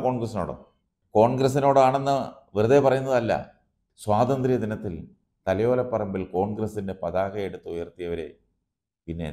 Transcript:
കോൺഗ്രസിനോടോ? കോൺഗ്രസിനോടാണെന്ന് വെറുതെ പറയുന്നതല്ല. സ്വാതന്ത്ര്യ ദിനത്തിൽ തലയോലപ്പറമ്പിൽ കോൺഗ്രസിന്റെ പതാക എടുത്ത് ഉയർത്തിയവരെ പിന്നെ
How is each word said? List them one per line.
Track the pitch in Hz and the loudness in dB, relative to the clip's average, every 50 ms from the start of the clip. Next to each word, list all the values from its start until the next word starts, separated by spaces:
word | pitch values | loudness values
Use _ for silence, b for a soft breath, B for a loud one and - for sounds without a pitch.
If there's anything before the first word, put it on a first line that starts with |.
| 120 | 2
കോൺഗ്രസിനോടോ? | 127 127 117 113 101 101 98 85 73 - - - _ _ _ _ _ _ _ _ _ - | 0 -2 -2 -4 -6 -6 -6 -6 -6 -8 -12 -16 _ _ _ _ _ _ _ _ _ 4
കോൺഗ്രസിനോടാണെന്ന് | 104 110 123 131 127 135 131 131 147 135 139 139 135 131 131 135 139 139 139 139 131 117 - - - - _ - | 4 4 4 4 2 2 2 2 4 2 6 6 6 6 6 4 2 0 0 0 -2 -2 -6 -10 -16 -20 _ -2
വെറുതെ | 101 107 113 139 143 139 | 0 2 6 6 6 6
പറയുന്നതല്ല. | 135 127 135 131 135 131 120 117 107 85 - - - _ _ _ _ _ _ _ _ _ _ | 4 2 2 0 0 0 0 0 0 -2 -2 -4 -10 _ _ _ _ _ _ _ _ _ _
സ്വാതന്ത്ര്യ | - 107 104 107 127 131 139 135 127 127 123 123 110 | -4 0 2 2 2 2 0 0 0 0 0 0 -2
ദിനത്തിൽ | 107 107 - 110 98 82 80 85 - - _ _ _ _ _ _ | -4 -6 -8 -8 -10 -10 -10 -12 -16 -20 _ _ _ _ _ _
തലയോലപ്പറമ്പിൽ | 95 95 98 113 120 127 123 123 123 113 107 107 98 98 95 92 - - | -2 0 0 2 2 2 0 0 -2 -4 -4 -4 -4 -4 -6 -6 -4 -2
കോൺഗ്രസിന്റെ | 90 98 104 104 107 110 101 104 104 95 98 95 - | -2 -2 -2 -2 -4 -6 -6 -6 -8 -8 -8 -8 -6
പതാക | 85 85 85 92 98 98 98 104 98 92 | -8 -4 -2 -2 -4 -2 -4 -6 -8 -8
എടുത്ത് | 87 87 - 85 85 | -8 -12 -12 -10 -8
ഉയർത്തിയവരെ | 85 85 87 - - 87 85 85 82 78 71 - _ _ _ _ _ _ _ _ _ _ _ _ _ _ | -8 -8 -10 -12 -10 -8 -8 -6 -8 -8 -12 -14 _ _ _ _ _ _ _ _ _ _ _ _ _ _
പിന്നെ | 82 82 82 80 76 | -12 -10 -8 -8 -10